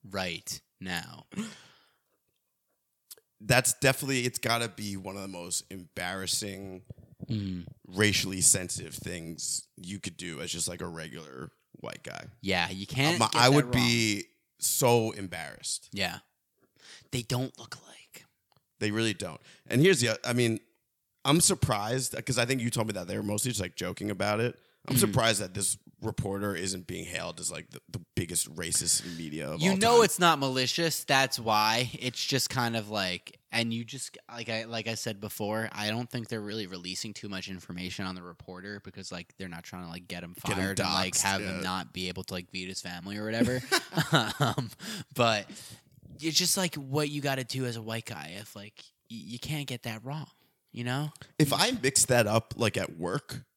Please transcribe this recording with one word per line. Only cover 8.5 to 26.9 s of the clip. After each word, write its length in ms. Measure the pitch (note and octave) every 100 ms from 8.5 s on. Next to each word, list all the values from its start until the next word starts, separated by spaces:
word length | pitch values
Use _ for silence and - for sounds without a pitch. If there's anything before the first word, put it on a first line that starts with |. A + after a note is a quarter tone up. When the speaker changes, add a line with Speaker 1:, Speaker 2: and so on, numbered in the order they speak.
| G2 F2+ - E2+ -
Speaker 2:
things 720 | F2 E2+ E2 D#2+ - - - -
you 240 | F2+ F#2+
could 180 | G2 E2+
do 220 | F#2 D2
as 100 | F2
just, 160 | E2 E2
like, 140 | F2
a 60 | F2
regular 640 | E2 D#2+ - D#2 C2 D2 _ _
white 300 | - - G1+
guy. 220 | - - - -
Speaker 1:
Yeah, 280 | F#2+ F#2 E2+
you 180 | F#2+ G2
can't 340 | B2+ C#3+ E3
Speaker 2:
Um, 60 | A2
Speaker 1:
get 40 | A#2+
Speaker 2:
I 100 | B2
Speaker 1:
that 60 | C#3+
Speaker 2:
would 100 | B2
Speaker 1:
wrong. 80 | B2+ A#2+
Speaker 2:
be 400 | A#2 A2 G2+ - _ _ _
so 520 | - - C3 A#2+ A2
embarrassed. 760 | G#2 G2 E2+ D2+ G1+ - - -
Speaker 1:
Yeah. 280 | G2 F#2 E2+ _ _ _ _ _ _ - - _
They 100 | B2+
don't 340 | A#2 B2 B2+ -
look 160 | - -
alike. 500 | - - - - - _ _ _ _ _
Speaker 2:
They 120 | G#2+
really 220 | G#2 A2+
don't. 280 | F#2+ F#2 C#2+ - - -
And 140 | A#2+
here's 180 | E3+ F3
the, 180 | B2 A2 -
I 60 |
mean, 260 | B2 A#2+ A2 _ _ _ _ _ _ C3+
I'm 160 | D3+
surprised, 720 | - E3+ - G#2+ G#2 C3 B2 - A#2+
'cause 120 | B2
I 80 | A#2+
think 160 | C3
you 80 | A#2
told 180 | A#2+ A2
me 60 |
that 140 | G2+ F2+
they 100 | G2+
were 60 |
mostly 280 | G#2 G#2+ B2+
just, 100 | G#2
like, 140 | F#2 -
joking 340 | F2+ - G2+
about 300 | G2 G2+ G#2+
it. 180 | A#2+ - _ _ -
I'm 80 | B2+
Speaker 1:
Mm-hmm. 40 |
Speaker 2:
surprised 400 | A#2 G2+ A2+ G#2
that 120 | F#2+
this 240 | F#2+ F#2+ - - _
reporter 540 | A2 G#2 G2+ G2 G2+ F2+
isn't 320 | F#2+ F#2
being 160 | F2